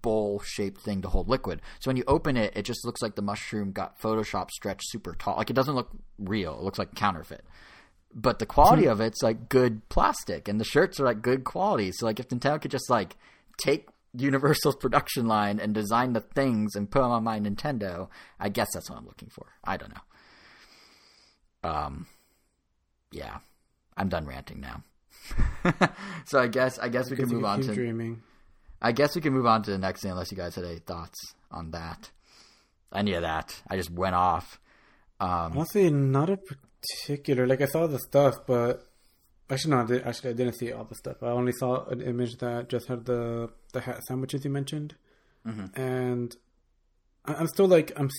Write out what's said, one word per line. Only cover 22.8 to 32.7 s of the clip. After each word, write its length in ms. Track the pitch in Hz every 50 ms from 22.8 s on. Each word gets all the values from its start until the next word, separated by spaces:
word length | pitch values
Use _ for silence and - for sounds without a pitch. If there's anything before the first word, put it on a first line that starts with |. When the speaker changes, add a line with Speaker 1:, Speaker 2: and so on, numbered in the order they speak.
| _ _ _ _ _ _
Speaker 1:
yeah. 280 | - - 69 57 - - - _ _ _ _ _ _ _ _ _ _ -
I'm 120 | 98 95
done 160 | 87 82 76
ranting 340 | 71 65 67 - - - 67
now. 220 | 67 65 58 - - _ _ _ _ _ _ - - - - - - - - - -
<laughs> 300 | 180 170 - 190 - - - - - 180 165 143
So 140 | - - 139
I 80 | 127 117
guess, 300 | 107 127 127 131 127 -
I 120 | - 120
guess 200 | 117 123 127 123
we 60 | 135
can 100 | 131 131
Speaker 2:
Because 60 | 120
you 60 | 117 117
Speaker 1:
move 80 | 110
on 140 | 101 101 104
Speaker 2:
keep 80 | 135 131
Speaker 1:
to 60 | 104
Speaker 2:
dreaming. 460 | 104 123 117 113 117 117 113 117 113 - _ _ _ _ - - _ _ - - -
Speaker 1:
I 100 | - 117
guess 240 | 120 117 147 147 -
we 60 | 175
can 120 | 156 156 135
move 120 | 131 123
on 180 | 120 113 110 104
to 80 | 104
the 60 | 98 95
next 240 | 92 95 92 -
thing, 100 | - 101
unless 180 | 92 90 90 -
you 80 | - 92
guys 180 | 87 82 -
had 100 | - 90
any 140 | 87 85 82
thoughts 560 | - - 87 85 82 82 - - - - - _ _ _
on 220 | - 82 82 82
that. 400 | 80 85 82 82 85 - - - _ - _ _ _ - - - _ _ _ _